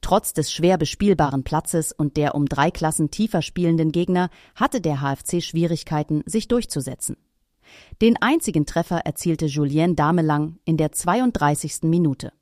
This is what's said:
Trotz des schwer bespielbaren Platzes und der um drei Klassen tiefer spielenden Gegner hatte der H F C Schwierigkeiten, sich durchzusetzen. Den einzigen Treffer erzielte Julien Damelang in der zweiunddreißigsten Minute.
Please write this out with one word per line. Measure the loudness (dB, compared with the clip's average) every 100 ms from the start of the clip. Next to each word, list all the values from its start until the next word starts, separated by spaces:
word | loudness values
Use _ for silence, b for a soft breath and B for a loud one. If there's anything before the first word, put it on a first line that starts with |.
Trotz | 2 0 0
des | -4 -4
schwer | 0 2 4
bespielbaren | 0 0 2 4 2 0
Platzes | 0 -2 0 -2 -4
und | -2 -2 0
der | 0
um | 0 0
drei | 2 0
Klassen | 2 -2 0 -2
tiefer | 0 -2 -2
spielenden | -4 -2 0 2 2
Gegner | 0 0 0 0 b b
hatte | -4 -2 0
der | -2 -2
H | -2
F | -4
C | -4 -4
Schwierigkeiten, | -4 -2 0 -2 -4 -4 -2 -4 -2
sich | -4 0
durchzusetzen. | -2 -2 -6 -8 -8 -10 -12 _ _ _ _ B B B B
Den | 4 4
einzigen | 2 0 0 0 0
Treffer | -2 -2 -4
erzielte | -4 -4 -2 0 -2
Julien | 0 0 2 2 2
Damelang | 2 2 2 0 -2 -6
in | -2 0
der | 0
zweiunddreißigsten | -2 -2 2 0 2 0 0 -4 -4 0
Minute. | 2 2 0 -8 _